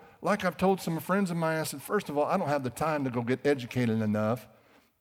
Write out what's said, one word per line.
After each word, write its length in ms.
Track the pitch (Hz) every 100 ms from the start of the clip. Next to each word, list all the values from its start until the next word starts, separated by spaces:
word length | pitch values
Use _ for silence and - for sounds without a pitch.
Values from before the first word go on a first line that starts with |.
| - -
like 240 | 165 208 185
I've 120 | 170
told 220 | 185 190
some 200 | - 160
friends 320 | 147 190 190
of 60 | 170
mine, 220 | 160 160
I 40 |
said, 180 | 151 143
"First 260 | - 208 -
of 100 | 143
all, 80 | 139
I 120 | 180
don't 100 | 156
have 160 | 147
the 60 | 127
time 340 | - 156 151
to 60 | 131
go 120 | 120
get 240 | 117 131 147
educated 560 | 143 120 123 120 110
enough 460 | 107 107 107 123 - - _ - _ _